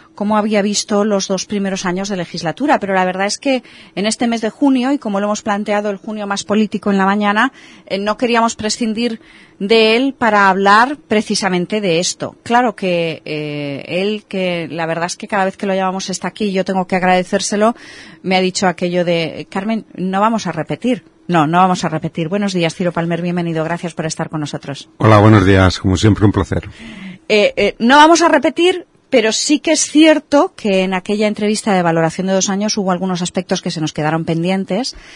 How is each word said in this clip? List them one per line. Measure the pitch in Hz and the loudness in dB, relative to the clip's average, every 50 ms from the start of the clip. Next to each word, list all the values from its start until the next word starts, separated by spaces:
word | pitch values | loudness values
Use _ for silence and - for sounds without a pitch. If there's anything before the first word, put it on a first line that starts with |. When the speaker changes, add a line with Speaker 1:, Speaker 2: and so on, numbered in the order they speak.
| - _ _ | -20 _ _
Speaker 1:
cómo | - 208 208 214 214 | -6 -4 -2 0 0
había | 202 214 214 208 190 | 0 0 0 0 0
visto | 208 208 - - - 220 202 208 | 0 -2 -2 -4 -2 0 0 2
los | 220 202 196 196 - | 2 0 0 0 -2
dos | 196 180 - | -4 -4 -4
primeros | - 214 202 196 190 185 185 - | -4 -4 -4 -4 -4 -4 -2 -2
años | 185 175 190 196 196 | -2 -2 -2 -4 -4
de | 208 | -4
legislatura. | 180 170 - - 165 170 160 156 - 254 311 269 214 | -6 -6 -8 -8 -6 -6 -6 -4 -2 0 0 0 0
Pero | 208 190 196 | 0 0 0
la | 185 185 | 0 0
verdad | 185 180 185 196 | 0 0 -2 -4
es | 208 - - | -4 -4 -4
que | - 277 262 247 - - - - - - - | -2 -2 -2 -2 -4 -8 -20 -20 -20 -14 -8
en | - 196 | -4 -2
este | 220 226 - 254 233 | -2 -2 0 -2 -2
mes | 233 226 | -2 0
de | 226 214 | -2 -4
junio, | - - 285 277 262 254 240 262 294 | -4 0 2 2 2 2 2 0 -2
y | 277 | -2
como | - 220 202 196 | -2 -4 -4 -2
lo | 208 | -2
hemos | 208 208 208 - | -2 -4 -4 -2
planteado | 226 202 202 214 220 208 208 208 208 | -4 -4 -2 -2 -2 -2 -2 -2 -2
el | 202 190 | -6 -6
junio | - 226 214 214 208 | -8 -10 -10 -8 -6
más | 202 202 202 - | -6 -6 -6 -4
político | - 208 214 214 202 - 202 - 208 | 0 2 2 2 0 -2 -4 -2 0
en | 202 | 0
la | 196 190 | 2 2
mañana, | 196 202 208 208 202 202 214 240 269 _ - - - - - - | 2 2 2 2 2 2 2 0 0 _ -8 -20 -20 -20 -20 -12
eh, | - - 196 | -8 -6 -4
no | 202 208 214 | -2 -4 -2
queríamos | - 262 233 240 226 226 226 - | -2 0 0 2 2 0 0 -2
prescindir | - 220 214 - - 240 220 214 220 240 240 226 - - - - - - _ _ - | -4 -6 -6 -4 -4 -4 -4 -2 -2 -4 -4 -4 -6 -14 -20 -20 -20 -20 _ _ -8
de | 190 196 233 226 220 220 220 | -2 2 4 4 4 4 4
él | 240 269 277 262 | 2 2 0 -2
para | - 247 220 214 208 196 190 | 0 0 2 2 4 4 4
hablar | 185 190 196 196 202 220 240 269 302 | 4 4 4 6 6 6 4 2 0
precisamente | - - - 226 208 208 - 208 - 214 190 185 180 175 - 214 214 | -10 -6 -2 0 0 0 0 -4 -2 -2 -2 0 0 -2 -2 -4 -2
de | 208 185 160 165 | 0 0 0 0
esto. | 180 - - - 147 120 - _ _ | 0 -2 -4 -6 -8 -10 -10 _ _
Claro | - 233 240 254 233 196 | 0 2 2 2 2 -2
que, | - 202 185 175 170 165 165 156 - - | -2 -4 -2 -2 0 -2 -2 -4 -8 -10
eh, | - 156 151 151 151 147 147 147 143 139 135 - | -10 -8 -8 -6 -6 -6 -6 -6 -6 -8 -8 -8
él, | - 165 180 190 208 214 208 - | -6 -4 -2 -2 -2 -4 -6 -8
que | - - 190 185 180 175 170 165 131 | -8 -6 -4 -2 -2 -2 -4 -6 -6
la | 143 170 165 | -6 -6 -4
verdad | 160 165 165 165 | -4 -2 -4 -4
es | 180 - | -6 -6
que | - 220 - | -10 -10 -6
cada | 220 196 190 | -2 -2 -2
vez | 190 190 | -2 -4
que | - - | -4 -4
lo | 196 190 | -4 -2
llamamos | 190 190 185 185 190 - - | -2 -2 -2 -4 -6 -6 -8
está | 185 - - 180 | -8 -6 -6 -8
aquí, | - - 220 202 185 | -6 -4 -4 -2 -2
yo | 190 185 | -2 -2
tengo | 196 190 190 180 | -2 -2 -2 -2
que | - 190 | -2 -2
agradecérselo, | 185 180 185 180 185 180 - - 190 185 - 214 202 214 226 240 - - - - - - - - - - | 0 2 2 2 2 0 0 -2 -4 -2 -2 -2 2 2 2 0 -2 -10 -20 -20 -20 -20 -20 -20 -12 -6
me | 185 190 | -2 0
ha | 185 | 0
dicho | 185 185 180 - 202 180 | 0 0 -2 0 0 0
aquello | 170 - 185 175 175 180 175 | 0 0 -4 -2 0 0 0
de, | 170 170 165 165 139 65 - 151 _ | 0 0 0 -2 -4 -6 -10 -12 _
"Carmen, | - 196 196 220 226 214 - _ - | -8 -6 -4 -4 -4 -6 -6 _ -10
no | - 180 190 190 196 | -8 -6 -4 -2 0
vamos | 208 226 233 214 - | 0 0 0 -2 -4
a | 180 160 | -4 -6
repetir". | 165 151 - 151 - - 247 247 175 - _ _ _ _ - | -6 -6 -6 -6 -4 -2 -2 -2 -2 -4 _ _ _ _ -2
No, | 175 165 147 | 0 2 2
no | 151 170 175 | 2 4 4
vamos | 185 185 180 - - | 4 4 2 0 -2
a | 160 | -4
repetir. | 156 156 - 160 - - 165 156 | -4 -4 -6 -6 -6 -6 -6 -4
Buenos | 190 208 202 202 185 | -2 -2 -2 -2 -2
días, | 180 170 160 - | 0 -2 -2 -2
Ciro | - 185 175 | -2 -4 -2
Palmer, | 170 170 165 170 170 165 175 | -2 -2 -2 -2 -2 -4 -2
bienvenido, | 175 175 180 170 170 160 160 156 | -4 -2 -2 -2 -2 -2 -2 -2
gracias | 160 170 170 - 170 - | -4 -4 -6 -6 -10 -8
por | - 156 | -6 -6
estar | 160 - - 160 - | -6 -4 -6 -8 -6
con | - 156 | -6 -6
nosotros. | 147 143 - 143 - 143 139 - - _ _ - | -6 -6 -8 -10 -10 -10 -12 -12 -14 _ _ 0
Speaker 2:
Hola, | 120 110 110 104 | 4 6 6 8
buenos | 104 110 110 104 92 | 8 8 8 6 6
días, | 95 98 95 92 92 85 - | 6 6 6 6 4 2 0
como | - 98 92 | 0 0 0
siempre, | - - 107 98 - 104 | 2 4 2 4 4 4
un | 104 - | 2 2
placer. | 104 87 - - - - - - - - - - 190 190 190 180 - _ - | 2 -2 -2 -4 -6 -6 -8 -16 -18 -18 -18 -18 -16 -16 -18 -18 -18 _ 0
Speaker 1:
Eh, | 208 208 208 - - | 2 2 2 2 2
eh, | - 202 196 - - | 0 -2 -2 -2 0
no | 220 233 269 | 2 4 6
vamos | 294 302 311 339 311 339 | 8 8 8 6 4 4
a | 320 | 4
repetir, | 311 285 262 320 - - 339 359 359 359 - _ _ _ _ - | 2 4 2 0 0 2 2 2 2 0 -6 _ _ _ _ 0
pero | - 247 208 220 | 0 2 2 2
sí | 220 - - - 302 - | 0 -2 0 0 0 0
que | - 330 | 2 0
es | 311 - - - | 0 0 0 0
cierto | - 294 320 320 311 302 - - 285 285 339 381 _ | 4 6 6 6 6 4 0 0 2 2 2 2 _
que | - - 220 190 190 185 | -6 -4 -2 0 0 0
en | 190 190 | 0 -2
aquella | 185 - - 208 208 214 214 | -6 -4 -4 -2 0 0 -2
entrevista | 208 202 208 208 220 214 - 226 196 | -2 -2 -2 -2 -2 -2 -2 0 0
de | 185 175 | 2 2
valoración | 170 165 165 165 165 - - 180 | 2 2 2 0 0 0 -2 -4
de | 190 190 | 0 0
dos | 190 190 202 | 0 0 0
años | 190 196 208 214 - | -2 -2 -2 -2 -2
hubo | 220 190 190 | -2 -2 -2
algunos | 180 175 185 190 180 170 180 | -2 -2 -2 -4 -2 -2 -4
aspectos | 175 - 190 180 - 196 180 - | -4 -4 -6 -4 -4 -4 -4 -4
que | 180 | -6
se | 170 165 | -6 -4
nos | 156 156 - | -6 -6 -4
quedaron | - 151 151 160 165 165 | -4 -2 -2 -2 -2 -2
pendientes | 165 165 165 170 180 190 190 190 - 185 208 262 - - - - - - | -2 -2 -2 0 -2 -2 -2 -4 -4 -4 -4 -4 -6 -10 -14 -20 -20 -20